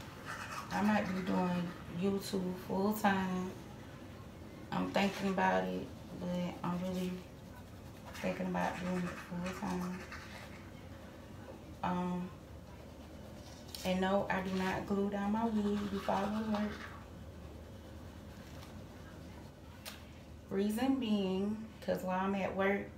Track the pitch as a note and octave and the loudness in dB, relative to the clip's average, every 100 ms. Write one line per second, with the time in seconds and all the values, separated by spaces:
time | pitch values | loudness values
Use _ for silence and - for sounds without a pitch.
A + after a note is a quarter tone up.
0 | - - - - - - - F3+ G#3 G#3 | -10 -10 -8 -8 -6 -6 -2 4 6 6
1 | F3+ F#3 F#3 F#3 F3+ F3+ F3 - - E3+ | 4 0 2 4 4 2 0 -4 -6 0
2 | G3 G3 - G3 F3+ F3+ - F#3 G3+ G#3+ | 2 2 0 0 0 -2 -2 2 4 6
3 | G#3 F#3+ F#3 F#3 F#3 - - - - - | 6 6 4 2 0 -4 -10 -12 -12 -12
4 | - - - - - - - F#3 F3+ F#3+ | -12 -12 -12 -12 -12 -12 -2 0 4 4
5 | G3 - G3 F#3 F#3 F#3 F#3 F#3 - - | 4 4 2 6 6 6 4 0 -4 -8
6 | - F3+ F3+ F3+ F3+ - F3 F3 F#3 F#3 | -10 -6 -2 0 0 -2 -2 0 0 0
7 | F3+ F3+ - - - - - - - - | -2 -2 -8 -14 -14 -12 -12 -12 -12 -12
8 | - - F#3 F3+ F#3 F3+ F3+ F3 F3+ F#3 | -10 -4 -2 0 0 2 0 0 -2 0
9 | F3 - - F3 F#3 F#3+ F#3+ F3+ F3+ F#3 | -2 -4 -6 -4 -4 -2 -2 -2 -2 -4
10 | - - - - - - - - - - | -8 -10 -10 -12 -12 -12 -12 -12 -12 -12
11 | - - - - - - - - F3+ F3+ | -12 -14 -14 -12 -12 -12 -12 -4 0 2
12 | F3+ F3+ F3+ - - - - - - - | 2 0 -2 -8 -12 -14 -12 -12 -12 -12
13 | - - - - - - - - F#3 F#3 | -12 -12 -12 -12 -12 -12 -10 -2 2 4
14 | F#3+ G3+ - F#3 F#3 F#3+ F#3 G3+ - G3 | 8 6 6 2 2 2 2 2 2 4
15 | G3+ G3+ G3+ A3 A#3 G#3+ G3+ G#3 G3+ G3 | 4 2 2 4 4 4 4 2 0 0
16 | G3+ G3 G#3 G#3+ A3 G#3 G#3+ - - - | 2 2 2 0 2 2 2 -2 -8 -10
17 | - - - - - - - - - - | -12 -12 -12 -10 -12 -12 -12 -12 -12 -12
18 | - - - - - - - - - - | -12 -12 -12 -12 -12 -12 -12 -12 -12 -12
19 | - - - - - - - - - - | -12 -12 -12 -12 -12 -14 -14 -12 -12 -12
20 | - - - - - G3 G#3 A3 C4 C4+ | -14 -14 -14 -14 0 4 4 6 4 4
21 | A3 G#3 F#3+ F#3+ G#3 A3 - - - F3+ | 6 4 6 4 2 0 -4 -4 0 2
22 | F#3 F#3 G3 G3 F#3 F#3+ G3 G3+ - | 2 4 4 4 2 4 4 4 0